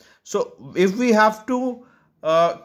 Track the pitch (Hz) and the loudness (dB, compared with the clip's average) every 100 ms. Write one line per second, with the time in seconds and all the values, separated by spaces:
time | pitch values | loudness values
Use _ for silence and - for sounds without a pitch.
0 | _ _ - 202 - - 135 147 190 208 | _ _ -8 -6 -6 -10 -10 -2 0 0
1 | 247 214 214 214 - 254 254 240 - _ | 2 4 4 0 -6 -4 -4 -8 -16 _
2 | _ _ 156 160 170 - | _ _ -2 2 2 -2